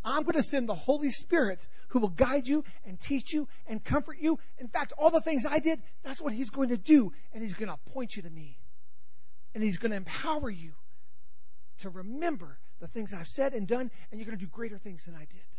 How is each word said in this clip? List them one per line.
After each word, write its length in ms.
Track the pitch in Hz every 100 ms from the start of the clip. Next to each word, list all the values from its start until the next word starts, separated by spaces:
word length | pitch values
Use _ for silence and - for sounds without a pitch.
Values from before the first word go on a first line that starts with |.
I'm 200 | 220 294
gonna 200 | 302 330
send 240 | - 277 233
the 80 | 175
Holy 340 | - 294 285
Spirit 560 | - - 339 220 185 - - -
who 100 | 254
will 100 | 208
guide 380 | 165 254 285 247
you 160 | 294 - - -
and 140 | 185
teach 340 | - 277 -
you 140 | 302 277 - -
and 160 | 220
comfort 340 | - 285 285 294
you. 200 | 302 311 - -
In 100 | 247
fact, 260 | - 277 -
all 140 | 311
the 100 | 330
things 240 | 320 294 254
I 140 | 302
did, 220 | 302 320 - -
that's 180 | 262 269
what 120 | 302
he's 160 | 220 240
going 200 | 269 262
to 80 | 233
do. 360 | 233 302 196 - -
And 100 | 220
he's 120 | 220 180
gonna 220 | 208 151 -
point 220 | 262 233 214
you 80 |
to 60 | 170
me. 280 | 160 151 - - - - - - - - - -
And 100 | 220
he's 140 | 214 180
gonna 180 | 226 202
empower 540 | 180 - 302 302 269
you 240 | 180 165 147 - - - - - - - - - -
to 80 | 196
remember 680 | 180 190 269 339 254 160 135 - -
the 80 | 170
things 260 | 233 208
I've 140 | 196 160
said 260 | - 269
and 140 | 254 190
done, 240 | 240 254 - -
and 80 | 214
you're 60 | 220
gonna 120 | 220
do 100 | 185
greater 300 | 214 233 202
things 280 | 208 170 -
than 100 | 165
I 100 | 151
did. 200 | 180 -